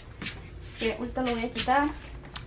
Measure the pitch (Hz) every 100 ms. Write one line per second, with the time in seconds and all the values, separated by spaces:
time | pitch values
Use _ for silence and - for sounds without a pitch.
0 | - - - - - - - - 226 -
1 | 240 262 254 233 240 233 226 269 294 -
2 | - - - -